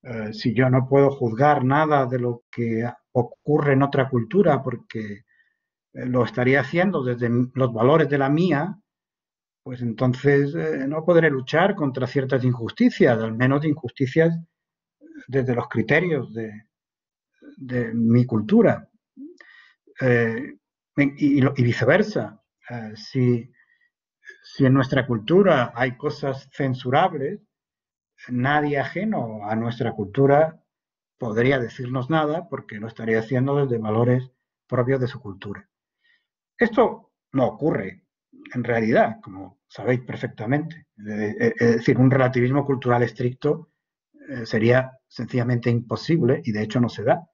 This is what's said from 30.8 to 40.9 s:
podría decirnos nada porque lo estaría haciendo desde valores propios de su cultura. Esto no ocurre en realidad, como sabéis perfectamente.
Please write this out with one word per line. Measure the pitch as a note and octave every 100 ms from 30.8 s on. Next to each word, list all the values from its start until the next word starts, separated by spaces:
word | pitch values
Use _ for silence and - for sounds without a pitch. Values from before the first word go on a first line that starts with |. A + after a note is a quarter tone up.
| _ _ _ _
podría | A#2+ G#2+ B2+ C#3
decirnos | A2+ - B2 C3 B2+
nada | D#3+ D3+ D#3+ F3
porque | C3 - G#2+
lo | A2
estaría | A2 A2+ A2
haciendo | A2 B2+ C3+ C#3+ C#3
desde | A#2
valores | G#2+ G#2+ A#2+ B2+ C3 _ _ _ _
propios | B2 B2 C3+
de | B2
su | -
cultura. | G#2 F#2+ G#2 G2 _ _ _ _ _ _ _ _ _ -
Esto | A3+ B3+ G#3+ - _ _ _
no | C3+ A#2
ocurre | - D3 E3 F#2+ - _ _ _ - -
en | B2+
realidad, | A#2+ A#2 A2 C#3 F3 -
como | - F#2+ G2 _ _
sabéis | - - B2
perfectamente. | - G#2+ B2 - A2 D3 D#3+ - _